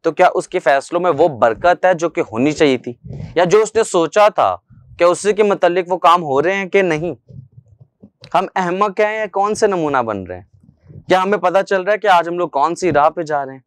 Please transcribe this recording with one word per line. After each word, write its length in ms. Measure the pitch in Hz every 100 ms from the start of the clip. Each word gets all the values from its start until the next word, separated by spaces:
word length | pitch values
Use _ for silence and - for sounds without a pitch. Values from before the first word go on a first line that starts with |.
तो 80 | 165
क्या 160 | 151 180
उसके 300 | 185 - 180
फैसलों 400 | 165 139 - 170
में 100 | 180
वो 180 | 143 170
बरकत 560 | 123 117 107 175 180 185
है 80 | 175
जो 140 | 165
कि 120 | 170
होनी 300 | 151 113 139
चाहिए 260 | 151 151 127
थी, 200 | - 120 - - - -
या 80 | 175
जो 160 | 208
उसने 200 | 214 220
सोचा 460 | 220 185 160 208 208
था, 340 | - 107 90 _ - _ -
क्या 100 | 175
उसी 260 | 170 196
के 100 | 202
मुतालिक 460 | 208 180 175 175 175
वो 80 | 180
काम 240 | 175 175
हो 180 | 156 135
रहे 160 | 160 196
हैं 140 | 190
कि 140 | 196
नहीं? 320 | 185 151 170 131 _ 127 - - _ _ _ _ - _ -
हम 140 | 170 - 196
अहमक 460 | 180 185 208 185
हैं 180 | 208 220
या 80 | 214
कौन 260 | 196 202
से 140 | 208 214
नमूना 340 | 185 151 139
बन 160 | 113 104
रहे 200 | 92 92
हैं? 120 | 92 _ _ _ _ - -
क्या 140 | 185
हमें 180 | 190 208
पता 220 | 175 180
चल 220 | 190 196
रहा 80 | 185
है 60 | 208
कि 100 | 214
आज 200 | 180 170
हम 120 | 175
लोग 100 | 170
कौन 260 | 143 151 170
सी 160 | 180
राह 180 | 143 151
पे 140 | 160
जा 200 | 156 147
रहे 120 | 135
हैं? 80 | 135